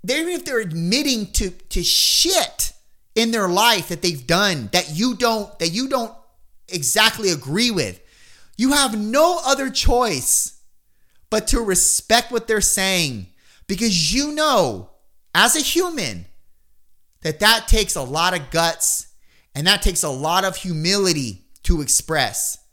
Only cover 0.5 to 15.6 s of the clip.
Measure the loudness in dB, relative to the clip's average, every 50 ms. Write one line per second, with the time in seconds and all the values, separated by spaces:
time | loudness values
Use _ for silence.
0.5 | -4 -4 -4 -4 -6 -4 0 0 0 2 2 0 -2 -2 -4 -4 -2 -2 -2 -2
1.5 | -6 -10 -16 -6 -4 -2 0 0 0 2 2 2 2 2 2 2 2 2 0 0
2.5 | -4 -6 -6 -6 -6 -10 _ -20 -20 _ _ _ 0 0 0 2 0 0 0 0
3.5 | 2 4 4 4 4 2 -2 -6 -8 -2 -2 -2 -2 -2 -2 0 2 2 2 0
4.5 | 0 -2 -6 -2 -2 -2 -2 -2 -4 -2 -2 -2 -2 0 0 0 0 0 -4 -8
5.5 | -8 -4 -4 -4 -2 -4 -4 -2 -2 -4 -4 -6 -10 -18 -20 _ _ _ -20 -20
6.5 | _ -20 -18 -8 -8 -4 -4 0 2 4 4 2 2 0 -2 -2 -2 -2 -4 -4
7.5 | 0 0 0 0 0 -2 -2 -4 -6 -12 -18 -20 _ _ -20 -20 -20 -20 -20 -20
8.5 | -6 -2 0 2 2 2 2 0 0 -4 -4 0 2 4 4 4 2 0 0 0
9.5 | 0 0 0 -4 -4 0 2 4 4 4 2 2 0 -2 0 0 0 0 0 -4
10.5 | -10 -16 -20 -20 _ -20 _ _ _ _ -20 _ _ -20 -8 _ -2 -2 0 2
11.5 | 0 0 2 0 0 2 2 2 0 0 2 2 2 2 2 0 -4 -6 -2 0
12.5 | 0 0 2 0 0 0 0 0 2 0 0 -2 -4 -8 -12 -14 _ _ _ -20
13.5 | _ _ -8 _ -4 -2 0 0 0 0 0 0 0 -2 -2 -2 -2 -2 0 2
14.5 | 2 2 2 0 -2 -6 -12 -16 -20 _ _ -20 _ -20 _ _ _ 4 4 4
15.5 | 4 2